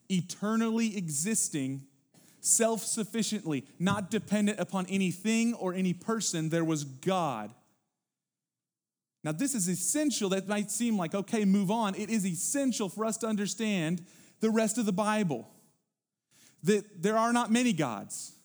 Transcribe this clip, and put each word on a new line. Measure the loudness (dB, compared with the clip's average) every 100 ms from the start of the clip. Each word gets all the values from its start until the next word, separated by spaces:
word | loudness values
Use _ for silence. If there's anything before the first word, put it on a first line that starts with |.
| -2
Eternally | -2 -2 -6 -2 0 2 0 0 -2
existing, | -4 -4 0 0 0 -2 -4 -6 -10 _ _ -20 -20 _
self-sufficiently, | 2 4 4 2 -2 -4 -2 -2 -2 -2 -2 -4 -4 -2
not | 0 0 0
dependent | -4 0 2 2 0
upon | -2 -2 -2
anything | 0 0 0 0 2 2 0
or | -4
any | 0 0
person, | 0 -2 -2 -2 -2 0
there | 2
was | 2 0
God. | -4 -6 -2 0 0 -2 -8 -14 _ _ _ _ _ _ _ _ _ _ _ _ _ _ _ _
Now, | -6
this | -2 -2 -2
is | -2
essential. | -2 -2 0 0 0 0
That | 0 0
might | -2 -2
seem | -2 0 0
like, | 0 -2
okay, | -2 2
move | 4 4 4
on. | 2 0 -2
It | -2
is | 0
essential | 0 -2 -2 0 0 0 -4
for | -2
us | -4 -2
to | -2
understand | -2 -2 -2 0 0 0 -2 -6 -20 -20 _
the | 2
rest | 4 2 2
of | 0
the |
Bible. | 2 2 2 2 -2 -6 -20 _ _ _ _ _ _ _ _ -20 _
That | 2 2 0 -4
there | 0 2
are | 4
not | 2 4
many | 4 4
gods. | 2 0 -2 -8 -12 -12 -18